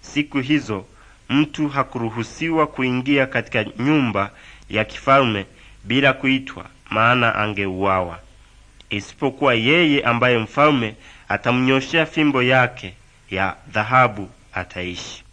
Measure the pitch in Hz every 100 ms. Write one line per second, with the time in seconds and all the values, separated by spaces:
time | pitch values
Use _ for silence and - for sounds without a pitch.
0 | - 151 - 143 127 151 117 101 95 -
1 | - - _ 131 151 - 151 139 131 123
2 | 117 110 110 - 165 160 151 - 127 123
3 | 127 143 131 123 107 120 107 - 127 156
4 | 127 101 101 - - - - 107 107 -
5 | - 135 127 104 95 - - - 98 123
6 | 139 135 135 131 135 - 87 - - 107
7 | 113 123 117 101 107 101 98 92 98 95
8 | 90 82 - - - - - - - 107
9 | - - 139 135 139 117 113 165 165 143
10 | 120 117 123 120 110 - 151 139 110 107
11 | - - - 101 123 123 131 135 131 165
12 | 160 - 151 135 123 131 120 - 92 -
13 | - _ - 95 95 - - 107 107 127
14 | 123 101 95 - - 95 90 - 90 90
15 | - - -